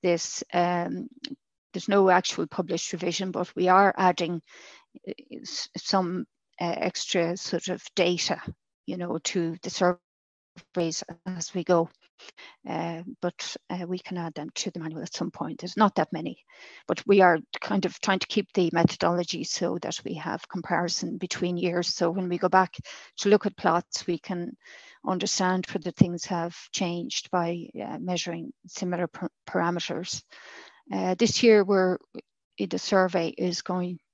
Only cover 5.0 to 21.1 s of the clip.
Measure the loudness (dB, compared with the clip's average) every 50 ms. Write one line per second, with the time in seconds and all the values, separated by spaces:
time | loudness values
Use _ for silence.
5 | _ -14 -14 -14 -16 _ -18 -16 -14 -10 -10 -10 -10 -10 _ -10 -2 2 2 2
6 | 2 2 -2 -4 -6 _ _ _ _ _ _ -4 -4 -4 -2 -2 -2 -2 -2 -4
7 | -8 -2 0 0 0 0 -2 -6 -6 -4 -6 -4 -4 -6 -8 -8 -10 -6 _ 2
8 | 2 2 2 0 0 -4 -4 -4 -6 -12 -14 _ _ _ _ _ _ -10 -8 -6
9 | -6 -4 -6 -4 _ -2 -2 -2 -2 -2 -4 -6 -10 -10 -2 2 2 2 2 0
10 | _ _ _ _ _ _ _ _ _ _ _ -20 -20 _ _ -2 -2 0 -2 -6
11 | -8 -10 -16 _ _ -8 -6 -6 -8 -6 -6 -6 2 4 4 4 4 0 _ _
12 | _ _ _ _ -20 -20 _ -20 -20 -20 -20 _ _ -8 -6 -4 -4 -4 -6 -8
13 | -10 -12 -10 _ -6 -6 -4 -6 -12 -10 -10 -14 _ _ -8 -6 -4 -6 -6 -8
14 | -6 -8 -8 -6 -6 -6 -8 -8 -10 -10 _ -6 -8 -6 -6 -6 -8 -8 -8 -8
15 | -10 -10 -8 -6 -8 -8 -6 -6 -8 -8 -8 -10 -10 -8 4 6 6 6 6 2
16 | 0 _ -2 -6 -6 -8 -10 _ _ _ -20 -20 -20 -20 -20 -20 _ -2 -2 -2
17 | 4 6 8 8 10 8 8 4 0 _ -12 -10 -6 -2 -2 0 0 -2 -4 -2
18 | 0 0 0 0 0 _ -2 -2 -2 _ _ 2 2 2 4 4 4 4 2 2
19 | 0 2 2 2 -2 -4 -6 -8 -6 -6 -4 -2 -2 -2 -2 -4 -6 -8 -8 -8
20 | -8 -8 -8 -8 -6 -8 -8 -8 -8 _ -10 -10 -4 -2 -2 0 0 -2 -4 -4
21 | -6 -6